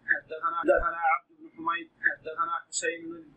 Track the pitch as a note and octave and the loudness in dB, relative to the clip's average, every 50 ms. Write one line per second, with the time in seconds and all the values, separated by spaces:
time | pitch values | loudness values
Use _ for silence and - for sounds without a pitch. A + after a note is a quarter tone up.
0 | _ - - - - - - - E3 E3 E3 E3+ D#3+ D#3 F#3 - E3+ E3 E3+ E3+ | _ 0 0 0 0 -8 -10 -4 -2 -2 -2 0 4 4 4 6 4 2 -2 0
1 | E3+ D#3+ - E4+ - _ _ _ D#4+ D#4 _ - D#4+ E4 E4+ F4 D#4+ D#4+ _ _ | 2 2 2 2 0 _ _ _ -20 -20 _ -6 -2 -2 -2 -2 -4 -8 _ _
2 | - - - - - D#3 D#3 D#3+ E3 E3 E3 E3 - _ - - F3 E3 E3+ E3+ | 0 0 0 0 -8 -10 -4 -2 -2 -2 -2 -4 -6 _ -8 -2 -2 -2 -2 -2
3 | E3 E3 E3+ E3 - - - | -6 -10 -10 -12 -14 -18 -14